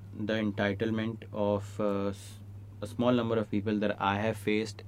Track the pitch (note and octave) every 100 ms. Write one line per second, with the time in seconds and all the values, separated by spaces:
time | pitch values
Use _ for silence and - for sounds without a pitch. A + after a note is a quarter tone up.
0 | - - G#2 A2 G#2+ G#2 G2+ G2+ A2+ A2
1 | A2 A2 G2+ G#2+ G2+ G2+ G2+ - G#2 G2
2 | G2+ G2 - - - - - - G2+ -
3 | B2 B2 A2+ A2+ G#2 G#2 G#2 G#2 G2+ G2+
4 | G2+ G2+ A2 G#2 G#2+ G#2+ G#2+ -